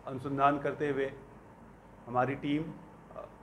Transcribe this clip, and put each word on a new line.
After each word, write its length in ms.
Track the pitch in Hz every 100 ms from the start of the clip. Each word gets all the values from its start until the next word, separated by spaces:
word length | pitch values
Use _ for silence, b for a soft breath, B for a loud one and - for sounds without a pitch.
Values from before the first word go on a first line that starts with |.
| 139
अनुसंधान 520 | 131 139 139 143 147
करते 300 | 147 131 147
हुए 240 | 135 135 - - - - - - - - - -
हमारी 280 | 123 127
टीम, 280 | 139 147 147
अ, 640 | 165 - - - - - - -